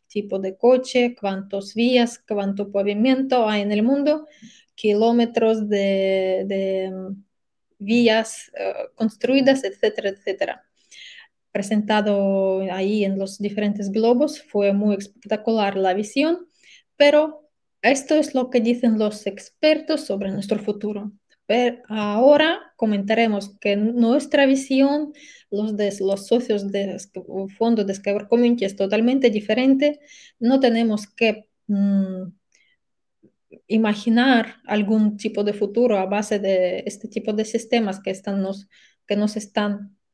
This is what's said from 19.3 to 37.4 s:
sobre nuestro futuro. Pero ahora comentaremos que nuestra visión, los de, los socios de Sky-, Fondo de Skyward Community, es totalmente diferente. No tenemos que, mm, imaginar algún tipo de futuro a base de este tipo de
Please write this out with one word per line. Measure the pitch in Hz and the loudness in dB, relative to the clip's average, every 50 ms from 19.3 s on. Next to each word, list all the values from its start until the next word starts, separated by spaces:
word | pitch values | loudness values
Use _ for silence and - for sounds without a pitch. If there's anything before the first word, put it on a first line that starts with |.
| 196 - - - _ _ 302 311 311 302 - - 311 277 | -10 -10 -14 -20 _ _ 2 2 2 2 0 -4 -4 -4
sobre | - - 202 202 196 196 | -4 -4 -6 -4 -6 -6
nuestro | 196 202 196 - 214 208 | -6 -6 -4 -4 -4 -4
futuro. | - 208 208 202 214 214 208 202 208 202 - _ _ _ _ _ _ - | -4 -6 -6 -6 -6 -8 -8 -8 -10 -12 -14 _ _ _ _ _ _ -2
Pero | 220 247 247 240 240 247 - - | 0 0 0 0 -2 -6 -10 -10
ahora | 214 214 208 208 208 220 254 285 294 294 311 330 359 - - - _ | -6 -4 -4 -2 2 4 6 6 6 6 4 2 0 -4 -8 -14 _
comentaremos | - 226 214 208 202 196 202 220 233 233 220 208 196 196 - - _ | -4 -2 -2 0 0 0 0 2 2 2 2 0 -2 -4 -8 -10 _
que | - 208 202 | -2 -2 0
nuestra | 202 214 226 240 240 233 226 262 294 269 - - 285 277 | 0 0 0 2 2 2 4 4 2 0 2 2 4 4
visión, | 269 269 269 - - 269 262 269 277 285 302 302 294 - - - - - - _ _ | 4 4 2 0 0 2 4 4 4 2 0 -4 -6 -10 -16 -20 -20 -20 -20 _ _
los | 202 208 214 220 208 | -6 -4 -4 -2 -2
de, | 202 208 196 196 202 | -2 -2 -2 -2 -2
los | 190 190 196 196 - - | -2 -2 -2 -2 0 0
socios | 233 240 240 - 214 202 196 202 | 0 0 2 0 -2 -2 -4 -4
de | 196 196 196 190 180 | -4 -4 -4 -4 -6
Sky-, | 175 - - - 185 - - - 190 196 196 - - | -10 -12 -14 -16 -16 -14 -10 -8 -8 -8 -8 -4 -2
Fondo | 226 233 233 214 196 | 0 2 2 2 0
de | 196 | -2
Skyward | 190 196 - 202 202 202 202 - | -4 -4 -4 -4 -4 -4 -2 0
Community, | 233 240 240 240 240 240 190 | 2 4 4 4 2 2 0
es | 190 196 | -4 -2
totalmente | - 196 196 208 220 233 247 269 269 262 233 | -2 -2 0 0 2 2 2 2 4 2 2
diferente. | 208 208 - - 220 247 262 269 269 269 294 294 294 - _ - - - - - _ - | 2 0 -2 -2 0 2 4 4 4 4 4 0 0 -2 _ -20 -20 -20 -20 -20 _ -2
No | 233 240 269 269 | 0 2 4 4
tenemos | 262 233 226 226 233 220 208 208 - - | 4 4 4 2 0 0 -2 -2 -6 -8
que, | _ - 233 220 214 - - _ _ _ _ | _ 0 0 0 0 -2 -6 _ _ _ _
mm, | - 202 196 202 202 196 196 190 190 - 185 185 - - _ _ _ _ _ _ _ _ _ _ _ _ _ _ _ _ _ _ _ _ _ _ _ - - _ | -2 0 0 2 2 2 0 0 -2 -6 -10 -12 -14 -16 _ _ _ _ _ _ _ _ _ _ _ _ _ _ _ _ _ _ _ _ _ _ _ -20 -18 _
imaginar | - 220 220 220 208 208 208 - 233 226 240 247 269 247 226 220 - - _ _ | -2 0 2 2 2 0 -2 0 2 4 4 4 4 4 2 2 -2 -8 _ _
algún | - 208 208 202 196 220 220 214 214 214 | -4 -2 -2 0 2 2 2 2 2 0
tipo | - - 214 - 202 | -2 -6 -6 -4 -2
de | 208 208 | -2 -2
futuro | 208 - 208 202 202 233 247 240 208 190 | -2 -2 -4 -2 0 2 2 2 2 0
a | 190 | 0
base | 190 202 208 202 - 214 202 | 0 -2 -2 -2 -2 -2 -2
de | 202 196 190 185 185 180 185 - - | 0 2 2 2 2 0 -2 -4 -6
este | 214 - - - - | -8 -10 -12 -12 -10
tipo | - 214 - 220 | -10 -8 -6 -4
de | 208 214 | -4 -4